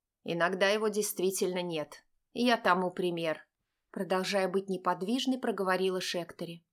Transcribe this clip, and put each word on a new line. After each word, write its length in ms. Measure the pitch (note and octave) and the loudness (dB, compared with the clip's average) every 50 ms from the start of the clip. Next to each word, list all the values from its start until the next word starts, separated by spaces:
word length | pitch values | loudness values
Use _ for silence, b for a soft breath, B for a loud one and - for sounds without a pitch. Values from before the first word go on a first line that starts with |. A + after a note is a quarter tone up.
| _ _ _ _ | _ _ _ _
«Иногда 460 | - - E3+ E3+ E3+ F3+ F#3+ F3+ G3 G3 | -6 -4 0 2 2 2 2 2 2 4
его 180 | G#3+ A3 A3 | 4 2 0
действительно 760 | G#3+ G3 G#3 G3+ - - - F3 F#3+ F#3+ - G3+ F#3 F3+ F3+ | 0 0 0 -2 -2 -2 0 0 0 0 0 -2 0 -2 -2
нет. 440 | F3 F3 D#3+ D3+ D3 - - - _ _ _ _ _ _ - | -4 -4 -4 -6 -6 -8 -12 -20 _ _ _ _ _ _ -4
Я 220 | - A#3+ B3+ A#3 | 0 2 2 2
тому 360 | A3+ - F#3+ F3+ F#3 F#3 F3+ | 4 4 4 4 4 2 -2
пример», 520 | F3+ - F3+ F3 F3 E3+ E3 D#3+ D#3 - - _ _ _ _ _ _ _ _ _ | -2 -2 -2 -2 -2 -2 -2 -2 -4 -4 -8 _ _ _ _ _ _ _ _ _
продолжая 580 | - G3 F#3+ E3 F#3+ F#3 F#3 E3+ G3+ G3 F#3+ F#3 | -8 -6 -2 0 0 0 0 0 0 0 0 2
быть 220 | F3+ G3 F#3+ G3 | 0 -2 -2 -2
неподвижной, 680 | F#3 F3+ - F3+ F3+ F3 F#3+ G3 A#3+ C4+ - C4 C4 C4 | -4 -2 0 0 0 0 0 -2 0 0 0 0 -2 0
проговорила 600 | B3+ A#3+ G3 F#3+ F#3+ F#3+ F#3 F#3 F#3+ F#3+ F#3 F#3 | -2 -2 -2 0 2 2 2 2 2 0 0 0
Шектори. 640 | F3+ - - F3 E3+ - - - F3 E3+ E3+ E3+ _ _ | -2 -2 -4 -4 -6 -6 -10 -10 -10 -10 -10 -14 _ _